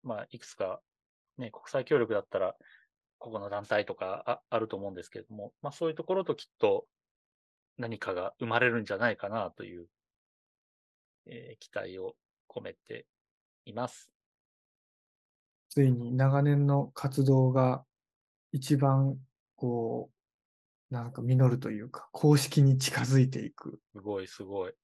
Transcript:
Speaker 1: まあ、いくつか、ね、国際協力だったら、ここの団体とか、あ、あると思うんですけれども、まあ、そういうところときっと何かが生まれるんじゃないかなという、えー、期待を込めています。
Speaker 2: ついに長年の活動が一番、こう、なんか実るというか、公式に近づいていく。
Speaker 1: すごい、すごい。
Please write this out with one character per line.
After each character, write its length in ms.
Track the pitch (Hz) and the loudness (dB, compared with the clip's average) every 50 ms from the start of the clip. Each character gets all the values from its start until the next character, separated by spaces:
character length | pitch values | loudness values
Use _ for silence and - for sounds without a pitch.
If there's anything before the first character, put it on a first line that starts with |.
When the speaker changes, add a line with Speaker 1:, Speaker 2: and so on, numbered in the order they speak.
Speaker 1:
ま 180 | _ 127 113 104 | _ -8 -8 -8
あ、 60 | - _ | -8 _
い 80 | - 117 | -16 -20
く 80 | - | -18
つ 80 | - - | -20 -8
か、 260 | _ 101 92 92 - _ _ _ _ _ _ _ _ _ _ _ | _ -4 -4 -4 -8 _ _ _ _ _ _ _ _ _ _ _
ね、 140 | - 127 113 | -14 -14 -12
国 140 | - - - - | -14 -16 -20 -6
際 160 | - 135 127 | -6 -6 0
協 140 | - 156 135 | 2 2 2
力 160 | 120 104 110 | 2 2 0
だ 60 | 101 | -2
っ 60 | - | -2
た 120 | _ - 95 | _ -2 -2
ら、 180 | 92 92 - _ _ _ - _ _ _ _ _ _ _ _ _ | -2 -2 -4 _ _ _ -20 _ _ _ _ _ _ _ _ _
こ 120 | - 117 | -16 -12
こ 80 | 110 107 | -10 -10
の 120 | 101 101 | -8 -8
団 160 | 101 104 104 | -8 -8 -4
体 180 | - 110 104 101 | 0 0 0 0
と 100 | - 95 | -2 -6
か、 280 | _ 98 92 98 - - | _ -6 -6 -6 -6 -4
あ、 140 | - 123 - _ _ | -6 -6 -6 _ _
あ 100 | - 113 | -4 -4
る 80 | 110 | -2
と 120 | 110 - 98 | -2 -6 -8
思 100 | 98 98 | -8 -10
う 40 | |
ん 20 | 95 | -10
で 80 | 90 | -12
す 80 | 82 - | -16 -14
け 80 | - 101 | -16 -18
れ 80 | - | -16
ど 80 | _ 107 | _ -14
も、 180 | 107 101 110 _ _ | -14 -14 -14 _ _
ま 80 | - 143 | -12 -12
あ、 40 | |
そ 140 | - - 170 | -8 -4 -6
う 40 | 165 | -4
い 20 | |
う 20 | 156 | -4
と 100 | 160 170 | -6 -6
こ 100 | - 185 | -4 -4
ろ 100 | 190 185 | -4 -2
と 100 | - 139 | -4 -6
き 140 | - - _ | -8 -8 _
っ 20 | _ _ | _ _
と 280 | - 104 98 98 - _ _ _ _ _ _ _ _ _ _ _ _ _ _ _ _ _ _ | 2 2 2 2 -2 _ _ _ _ _ _ _ _ _ _ _ _ _ _ _ _ _ _
何 220 | - 123 113 113 101 | -10 -8 -8 -8 -6
か 160 | - - 95 | -6 -6 -4
が 180 | 90 90 98 - _ | -4 -6 -6 -8 _
生 60 | 123 | -6
ま 140 | 117 113 123 | 0 2 2
れ 100 | 131 123 | 2 2
る 100 | 117 117 | 2 0
ん 60 | 107 | -4
じ 80 | - 104 | -4 -4
ゃ 20 | |
な 140 | 98 117 120 | 0 0 -2
い 80 | 104 - | -2 -2
か 100 | - 101 | -6 -6
な 220 | 104 113 101 87 | -4 -4 -6 -6
と 140 | _ - 98 | _ -12 -16
い 140 | 98 90 87 | -14 -14 -18
う、 80 | 85 _ _ _ _ _ _ _ _ _ _ _ _ _ _ _ _ _ _ _ _ _ _ _ _ _ _ _ _ | -18 _ _ _ _ _ _ _ _ _ _ _ _ _ _ _ _ _ _ _ _ _ _ _ _ _ _ _ _
え 300 | - 143 120 127 127 120 | -18 -18 -18 -16 -18 -20
ー、 20 | _ | _
期 120 | - - | -20 -12
待 280 | _ 104 101 92 92 95 | _ -10 -10 -10 -12 -10
を 180 | 92 92 - _ _ _ _ _ _ _ | -12 -12 -12 _ _ _ _ _ _ _
込 140 | - 123 | -14 -12
め 100 | 107 101 | -12 -12
て 340 | 98 _ _ _ 110 113 - _ _ _ _ _ _ _ _ _ _ _ _ | -16 _ _ _ -16 -16 -16 _ _ _ _ _ _ _ _ _ _ _ _
い 80 | - 104 | -12 -8
ま 140 | 113 123 123 | -6 -6 -6
す。 220 | - - - _ _ _ _ _ _ _ _ _ _ _ _ _ _ _ _ _ _ _ _ _ _ _ _ _ _ _ _ _ _ _ _ _ | -8 -12 -20 _ _ _ _ _ _ _ _ _ _ _ _ _ _ _ _ _ _ _ _ _ _ _ _ _ _ _ _ _ _ _ _ _
Speaker 2:
つ 160 | - 143 139 | 2 4 4
い 80 | 131 | 4
に 240 | 127 120 120 120 127 | 4 2 -2 -4 0
長 260 | 127 135 135 135 143 | 2 2 2 4 4
年 240 | 143 147 143 143 143 | 4 4 4 4 4
の 200 | 143 143 139 139 - _ | 4 4 2 0 -2 _
活 300 | - - 139 135 - 135 | -6 -6 -4 0 2 4
動 280 | 135 135 131 131 127 | 6 6 6 6 4
が 320 | 127 135 131 127 127 135 - _ _ _ _ _ _ _ _ _ _ _ _ _ | 4 4 4 4 2 -2 -6 _ _ _ _ _ _ _ _ _ _ _ _ _
一 240 | - 143 131 - 151 | -8 -8 0 2 2
番、 420 | 139 139 139 135 135 135 135 135 135 - _ _ _ _ _ _ | 4 4 4 4 4 4 2 0 -4 -10 _ _ _ _ _ _
こ 560 | _ - 123 120 117 113 113 120 123 - - _ _ _ _ _ _ _ _ _ _ _ _ _ _ _ _ | _ -4 -2 -2 -2 -2 -2 -4 -6 -8 -10 _ _ _ _ _ _ _ _ _ _ _ _ _ _ _ _
う、 40 | 131 | -8
な 100 | 120 117 | -8 -8
ん 80 | 117 | -8
か 100 | 123 - | -10 -6
実 260 | 113 123 127 127 131 123 | 0 4 6 6 6 6
る 120 | 120 - | 4 2
と 100 | - 113 | -2 -6
い 100 | 110 104 | -6 -6
う 60 | 110 127 | -8 -10
か、 200 | - - - - | -14 -16 -16 -16
公 260 | _ - - 151 147 | _ 2 6 6 6
式 260 | 139 135 - - 156 | 6 4 2 4 6
に 160 | 139 135 135 131 | 6 8 6 4
近 220 | - - - - | 2 -2 -2 -2
づ 180 | 120 120 131 135 | 0 4 4 4
い 100 | 127 131 | 4 4
て 140 | 131 123 110 | 2 -6 -8
い 80 | - | -8
く。 260 | _ - - - - - _ _ _ | _ -12 -14 -14 -14 -14 _ _ _
Speaker 1:
す 60 | 104 | -14
ご 200 | 95 104 104 98 | -8 -6 -6 -6
い、 60 | 95 | -6
す 160 | 90 - - | -10 -14 -16
ご 260 | 104 95 101 98 92 92 | -14 -8 -6 -6 -6 -8
い。 40 | - _ | -10 _